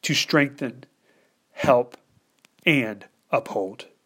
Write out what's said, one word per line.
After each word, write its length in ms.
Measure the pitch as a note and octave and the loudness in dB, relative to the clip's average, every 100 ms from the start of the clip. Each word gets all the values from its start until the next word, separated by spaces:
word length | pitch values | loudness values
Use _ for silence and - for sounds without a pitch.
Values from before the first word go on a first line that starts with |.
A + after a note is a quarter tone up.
to 100 | - | -2
strengthen, 680 | C#3+ - D#3 C#3+ C#3 C3 B2+ - _ _ _ _ _ _ | -2 0 2 0 -4 -10 -10 -20 _ _ _ _ _ _
help, 440 | - - B2 B2 - _ _ _ _ _ _ | -4 2 4 2 -10 _ _ _ _ _ _
and 440 | - D3 A2+ G2+ - _ _ | 0 0 0 -8 -16 _ _
uphold. 560 | B2+ - A2 F#2+ G2+ - _ | -4 -2 -6 -6 -8 -20 _